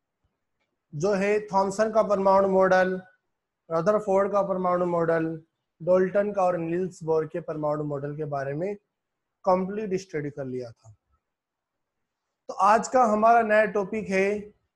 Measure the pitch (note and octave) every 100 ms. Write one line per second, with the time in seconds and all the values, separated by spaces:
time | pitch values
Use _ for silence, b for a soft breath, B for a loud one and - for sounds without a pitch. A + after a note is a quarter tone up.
0 | _ _ _ _ _ _ _ _ _ D3
1 | F#3 G3 G3+ G#3 G#3 F#3+ G3 F#3+ A3 A3
2 | G3 G3+ G3 F#3+ G3 F#3+ F#3+ F#3 F#3 F#3
3 | - _ _ _ _ _ - E3 E3+ G#3+
4 | G#3 F#3+ G3+ G3+ F3+ F#3 F3+ F3+ F3+ E3+
5 | E3 E3 D#3+ D#3+ - _ _ - E3 F#3
6 | F#3 G3 G#3 G3+ F3+ F3 E3 E3+ F#3 F3+
7 | D#3 D#3+ D#3 F3 E3 D#3 D3+ D3+ D3+ C#3+
8 | C#3+ D3 D3+ C#3+ C3+ C#3+ F#3 G3+ _ _
9 | _ _ _ _ - F#3 F#3 G3+ G#3+ F#3
10 | - D#3 C#3+ C#3+ C3 B2+ A#2+ - A#2 G#2+
11 | _ _ _ _ _ _ _ _ _ _
12 | _ _ _ _ - - F#3+ A3 - B3+
13 | A#3 G#3+ A3+ A#3 A3 G#3+ G#3+ G#3+ F#3+ A3
14 | F3+ F#3+ G3 G#3 G3+ _ _